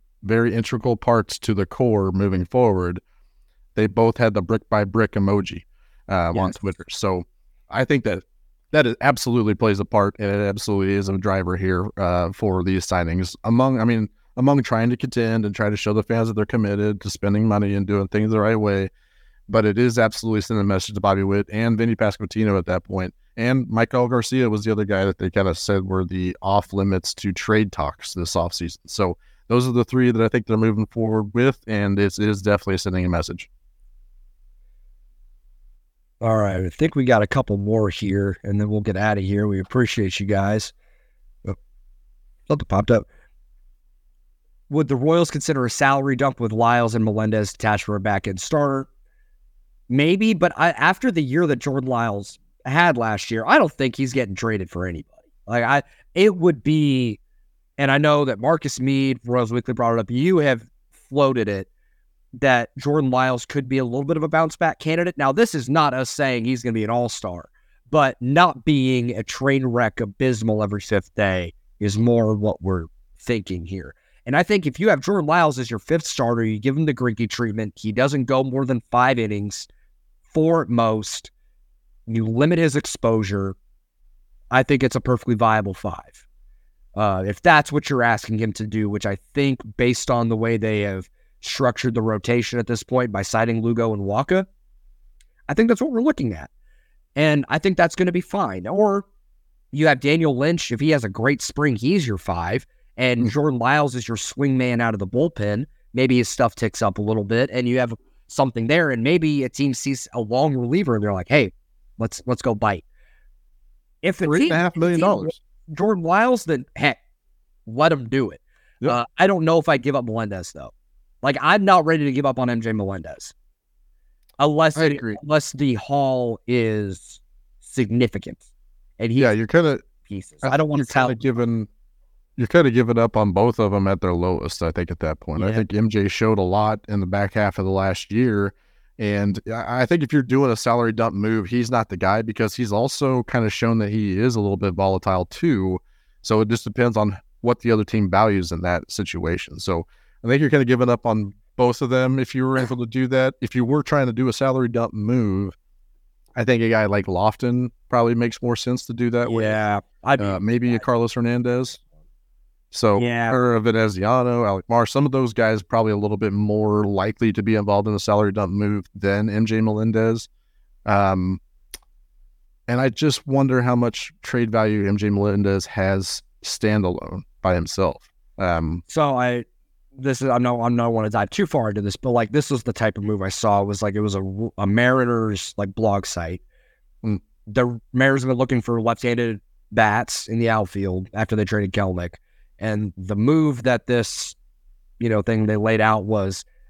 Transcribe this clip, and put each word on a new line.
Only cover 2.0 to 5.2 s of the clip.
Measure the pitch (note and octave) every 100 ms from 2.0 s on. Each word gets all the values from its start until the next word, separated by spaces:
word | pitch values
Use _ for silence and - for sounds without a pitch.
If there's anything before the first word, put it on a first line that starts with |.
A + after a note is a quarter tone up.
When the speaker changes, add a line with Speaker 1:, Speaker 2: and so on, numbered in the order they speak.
| F#2+
Speaker 1:
moving | F#2+ G2+ F#2 F2
forward, | B2+ A#2+ F#2+ F2 F2+ - _ _ _ _ _ _ -
they | G#2+
both | G2 A2+ -
had | A2+
the | G#2
brick | F2 A2+ -
by | G#2+ G2
brick | A2+ G#2+
emoji, | G#2